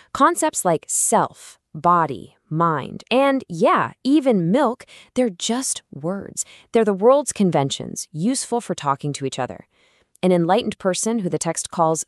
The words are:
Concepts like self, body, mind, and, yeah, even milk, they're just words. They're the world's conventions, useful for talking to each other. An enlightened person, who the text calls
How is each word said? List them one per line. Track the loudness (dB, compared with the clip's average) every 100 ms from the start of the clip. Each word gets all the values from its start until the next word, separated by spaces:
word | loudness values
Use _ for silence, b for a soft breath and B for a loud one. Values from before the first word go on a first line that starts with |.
| B
Concepts | 2 2 2 -2 0
like | 0 0 -2
self, | -4 0 0 0 -6 -20 -20 _
body, | -2 2 2 2 -4 -14 _ -6
mind, | 0 0 0 -6 -12 -2
and, | 2 2 0 -4
yeah, | 0 2 2 -2 -4
even | 0 2 4 2 2
milk, | 2 2 -2 -14 B B
they're | -2 -2
just | -2 -6 -4 -4 -8 _
words. | -10 -8 -8 -10 -12 -14 B B
They're | 2
the | 2
world's | 4 4 4 2
conventions, | 0 2 2 0 -4 -8 -10 -12
useful | -4 -2 -2 -4 -6
for | -6
talking | -6 -2 -2 -4
to | -6 -6
each | -6
other. | -8 -8 -18 b b b b b
An | 2
enlightened | 2 4 2 0 -4
person, | -4 -2 -2 -2
who | -2
the | -4
text | -4 -6 -6
calls | 0 0 0